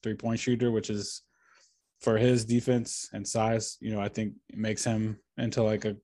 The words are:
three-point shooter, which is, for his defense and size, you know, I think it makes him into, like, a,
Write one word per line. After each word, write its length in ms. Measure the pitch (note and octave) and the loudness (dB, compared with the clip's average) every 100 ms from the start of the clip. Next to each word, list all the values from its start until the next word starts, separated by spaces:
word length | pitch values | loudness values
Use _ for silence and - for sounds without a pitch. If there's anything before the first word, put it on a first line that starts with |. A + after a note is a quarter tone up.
three-point 380 | A2+ G#2 A#2 A2+ | -6 -4 -2 -2
shooter, 280 | B2+ A#2+ A#2+ | 0 2 2
which 200 | A2 G2+ | 2 0
is, 320 | G#2 G2 - - _ _ _ _ _ _ _ | -4 -6 -10 -16 _ _ _ _ _ _ _
for 160 | A2+ A2 | 2 4
his 280 | B2 B2 A2 | 6 4 4
defense 640 | A#2+ B2+ B2 A2+ - - | 2 4 2 0 -8 -10
and 160 | G#2+ G2+ | -10 -4
size, 500 | A2+ A2 A2+ G#2+ - | 0 2 2 -2 -8
you 100 | A2+ | -4
know, 80 | G#2+ | -2
I 80 | G2+ | -2
think 260 | A2 G#2 - - | -2 -4 -6 -14
it 100 | G#2 | -6
makes 280 | G#2+ G#2+ A#2+ | -4 -2 -2
him 340 | A2 A2 G#2+ _ - | 0 -2 -6 _ -6
into, 260 | A#2 B2 | -2 0
like, 200 | G#2+ G#2+ | 2 0
a, 140 | G#2+ G#2 | -2 -6